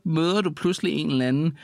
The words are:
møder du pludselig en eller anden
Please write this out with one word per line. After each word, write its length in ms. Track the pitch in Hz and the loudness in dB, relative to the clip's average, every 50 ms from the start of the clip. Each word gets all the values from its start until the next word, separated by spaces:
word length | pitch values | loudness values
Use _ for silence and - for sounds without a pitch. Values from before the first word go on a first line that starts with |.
| - | -2
møder 360 | 175 160 160 165 170 185 208 | -2 0 2 2 2 2 2
du 100 | 196 180 | 0 -2
pludselig 420 | 147 - - 175 180 - - 175 151 | -4 -2 -2 -2 -2 0 -2 -2 -2
en 180 | 147 156 156 | -2 -2 0
eller 160 | 143 131 127 127 | 0 0 0 2
anden 300 | 131 143 156 165 143 - | 2 2 0 0 -2 -4